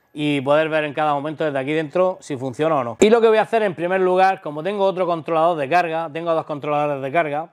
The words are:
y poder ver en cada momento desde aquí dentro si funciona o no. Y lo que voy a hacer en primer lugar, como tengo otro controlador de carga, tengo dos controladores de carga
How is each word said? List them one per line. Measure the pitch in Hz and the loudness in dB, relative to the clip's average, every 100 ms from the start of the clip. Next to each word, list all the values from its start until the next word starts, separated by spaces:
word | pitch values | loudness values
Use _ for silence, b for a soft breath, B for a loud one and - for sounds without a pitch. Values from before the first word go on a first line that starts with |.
| _ | _
y | 147 147 143 | -4 -2 0
poder | 131 147 160 | 2 2 2
ver | 156 | 0
en | 151 | -2
cada | 143 151 | -2 -2
momento | 143 147 147 160 | -2 -4 -4 -2
desde | 139 | -2
aquí | 135 | -2
dentro | 151 151 175 185 185 | -2 -2 0 0 0
si | - 139 | -8 -8
funciona | 131 120 156 151 | -6 -2 0 0
o | |
no. | 120 110 | -2 2
Y | 214 | 4
lo | 233 | 6
que | 226 | 6
voy | 220 | 4
a | |
hacer | 202 226 | 2 0
en | 214 156 | 0 -2
primer | 175 190 | -2 0
lugar, | 185 185 190 190 | 2 4 2 0
como | 156 147 | -6 -6
tengo | 165 208 | -6 0
otro | 196 175 180 | 0 0 -2
controlador | 170 151 165 165 170 | -2 -2 2 2 0
de | 135 | 0
carga, | 170 175 160 165 | 0 0 -4 -6
tengo | 151 170 | -6 -2
dos | 160 143 | -2 -2
controladores | 151 147 147 147 139 | -8 -2 -2 -2 -2
de | 135 | -2
carga | 151 156 143 170 | -2 0 -4 -8